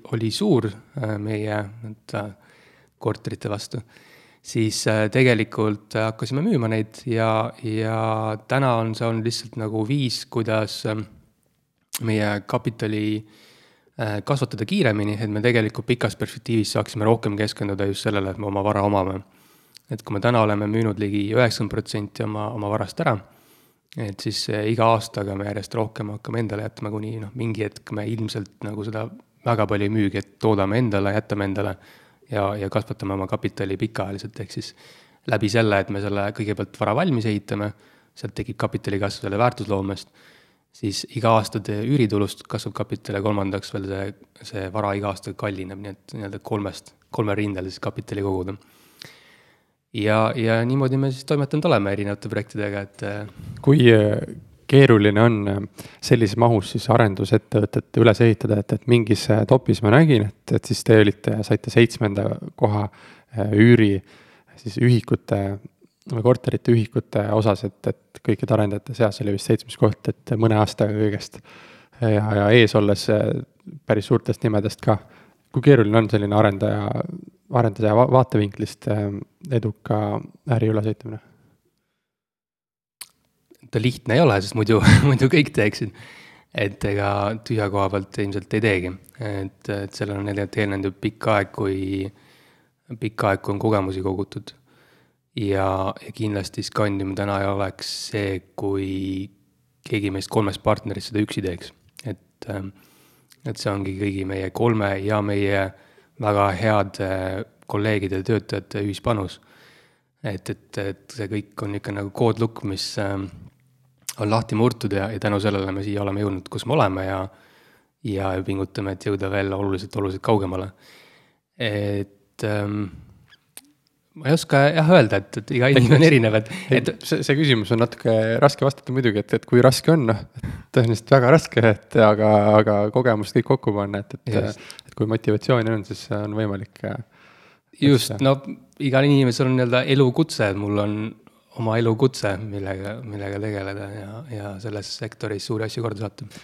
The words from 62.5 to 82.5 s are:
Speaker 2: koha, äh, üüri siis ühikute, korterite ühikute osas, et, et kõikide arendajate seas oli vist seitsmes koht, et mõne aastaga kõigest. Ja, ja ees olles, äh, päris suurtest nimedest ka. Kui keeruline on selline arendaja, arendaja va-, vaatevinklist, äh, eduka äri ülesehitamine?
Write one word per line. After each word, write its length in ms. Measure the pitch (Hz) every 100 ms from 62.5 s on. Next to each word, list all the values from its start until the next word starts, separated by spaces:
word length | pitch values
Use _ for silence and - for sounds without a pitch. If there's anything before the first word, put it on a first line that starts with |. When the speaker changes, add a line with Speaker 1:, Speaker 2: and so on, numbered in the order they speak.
| -
Speaker 2:
koha, 300 | 107 104 104 - - - _ 113
äh, 180 | 104 104
üüri 380 | 117 120 104 98 - - _ _ _ -
siis 160 | - 123
ühikute, 560 | 123 120 - 117 - 104 98 101 - _ _ _ - 120 117
korterite 480 | 123 - - - 117
ühikute 480 | 101 - - 113 104
osas, 300 | 110 107 98 101
et, 100 | - -
et 320 | - _ - -
kõikide 280 | 104 98 110
arendajate 400 | 104 104 - 120
seas 240 | 110 -
oli 120 | 101 98
vist 100 | -
seitsmes 280 | 113 - -
koht, 320 | 110 - -
et 240 | - - 110
mõne 200 | 113 107
aastaga 340 | 104 - 107 104
kõigest. 420 | 107 101 - - - - - - _ -
Ja, 240 | 117 107 107 104
ja 140 | 101
ees 240 | 120 107 107
olles, 320 | 101 98 -
äh, 160 | 107 107 - - _ - 151 -
päris 220 | 107 -
suurtest 320 | 117 - 110
nimedest 400 | 117 107 104 -
ka. 140 | - 104 - - _ _ _ 131
Kui 80 |
keeruline 380 | 131 135 104 113
on 80 | 107
selline 240 | 110 101 104
arendaja, 540 | 107 98 104 104 101 - - - - _ - 127
arendaja 380 | 113 98 107 107
va-, 140 | 127
vaatevinklist, 800 | 127 123 110 104 - 107 - -
äh, 160 | 104 101 101 - _ - 120
eduka 640 | 107 - - 107 104 107 - - -
äri 180 | 117 110
ülesehitamine? 480 | 110 107 107 113 110 _ _ _ _ _ _ _ _ _ _ _ _ _